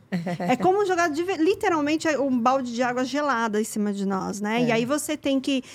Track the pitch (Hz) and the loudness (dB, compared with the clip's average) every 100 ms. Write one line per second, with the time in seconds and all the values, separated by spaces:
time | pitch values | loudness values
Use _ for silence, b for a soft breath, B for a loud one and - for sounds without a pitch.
0 | - 180 170 175 180 254 349 381 403 349 | -6 -6 -4 -4 0 2 4 2 2 2
1 | 339 285 359 339 320 415 415 330 285 311 | 0 0 -2 0 2 2 2 2 0 0
2 | 320 269 277 254 240 269 247 233 247 247 | 0 0 0 2 2 2 0 -2 -2 0
3 | 254 277 294 233 226 208 220 220 208 202 | -2 -2 0 0 0 0 -2 -2 -2 -2
4 | 196 190 180 196 208 233 240 226 240 294 | -2 -2 -4 -4 -2 0 2 2 2 -2
5 | - 302 285 269 269 269 B | -2 -4 0 0 0 -2 B